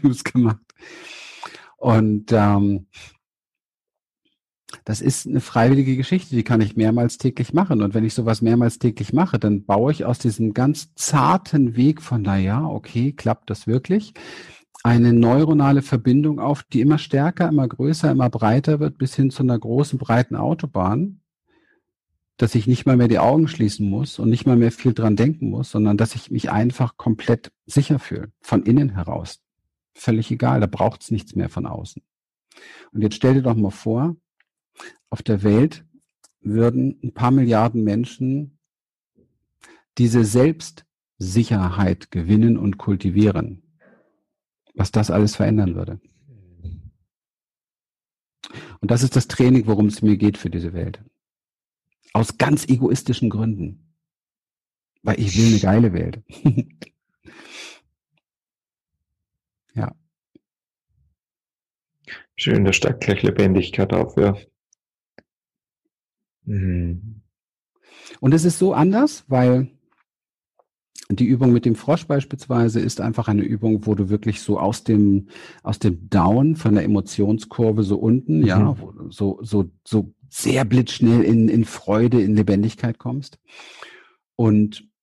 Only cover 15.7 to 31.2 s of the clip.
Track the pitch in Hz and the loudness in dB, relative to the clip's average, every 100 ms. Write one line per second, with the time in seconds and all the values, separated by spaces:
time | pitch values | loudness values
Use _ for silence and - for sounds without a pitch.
15.7 | 139 135 127 120 127 151 147 123 147 - | 2 0 -2 2 2 2 -2 -2 -4 -4
16.7 | 123 131 156 - 139 151 180 170 151 127 | 0 2 2 0 0 0 0 0 0 -2
17.7 | - 135 160 156 131 127 120 110 123 139 | -2 -2 0 0 2 0 0 0 2 2
18.7 | 151 151 - 135 - 135 - 131 117 110 | 0 -2 -4 -4 0 -2 0 -2 -2 -2
19.7 | 120 143 135 131 117 123 - 123 165 147 | -2 -2 -4 0 0 0 -2 -4 -4 -6
20.7 | - 92 113 190 196 _ _ _ _ _ | -4 -2 -2 -4 -8 _ _ _ _ _
21.7 | _ _ _ _ _ _ - 120 123 110 | _ _ _ _ _ _ -2 0 0 0
22.7 | 127 - 127 120 104 98 147 160 - 104 | 0 2 4 4 4 4 4 0 0 -2
23.7 | - 104 98 139 - 110 120 - 123 117 | -2 -2 -2 -6 -4 0 0 2 4 2
24.7 | - 127 117 113 101 123 160 101 101 131 | 0 -2 0 0 2 0 0 -4 -6 -4
25.7 | 110 107 104 117 - - 117 - 104 117 | -2 0 2 -2 -4 -8 -6 -4 -2 0
26.7 | - 120 - - 110 - 117 - _ - | 0 -4 -4 -4 -2 -2 -4 -4 _ -4
27.7 | - 139 143 - - - _ - 117 - | 0 0 -2 -4 -10 -12 _ -4 -2 2
28.7 | 127 139 95 82 78 87 - _ _ _ | 2 2 -2 -6 -8 -10 -18 _ _ _
29.7 | _ _ _ - 113 113 117 123 131 104 | _ _ _ -2 -2 -2 -2 0 0 0
30.7 | - 123 - - 110 | 0 -2 -2 -6 -8